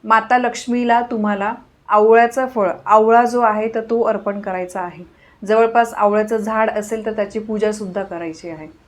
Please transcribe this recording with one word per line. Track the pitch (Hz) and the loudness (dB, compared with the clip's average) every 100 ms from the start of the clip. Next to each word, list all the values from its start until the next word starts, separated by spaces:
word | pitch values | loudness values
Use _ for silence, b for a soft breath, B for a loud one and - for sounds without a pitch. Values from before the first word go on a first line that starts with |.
माता | 220 220 220 254 | 2 0 2 0
लक्ष्मीला | 247 220 - 240 240 233 | 0 -6 -4 -2 2 0
तुम्हाला | 240 226 208 202 202 254 _ _ - | 0 -4 -2 -2 -4 -8 _ _ 0
आवळ्याचं | 208 214 226 233 262 254 | 4 6 6 4 0 -4
फळ, | 247 190 - - | -2 -2 -2 4
आवळा | 214 220 233 | 4 6 4
जो | 233 247 | 4 2
आहे, | 226 214 220 | 0 0 -4
तर | 226 | -6
तो | 220 233 | -4 0
अर्पण | 220 208 202 202 | 0 -2 -4 -8
करायचा | 202 185 180 190 | -8 -8 -8 -8
आहे. | 175 170 175 b b b 190 | -10 -12 -20 b b b 0
जवळपास | 220 226 233 226 | 2 4 2 0
आवळ्याचं | - 208 208 214 226 | 0 0 0 -2 -4
झाड | 208 220 220 | -4 -2 -2
असेल, | 214 208 220 220 | -2 -6 -6 -6
तर | |
त्याची | 214 202 220 | -6 -6 -6
पूजासुद्धा | 214 214 214 214 196 190 | -6 -2 -2 -4 -8 -8
करायची | 196 170 170 160 180 | -8 -10 -10 -12 -14
आहे. | 156 156 _ | -14 -18 _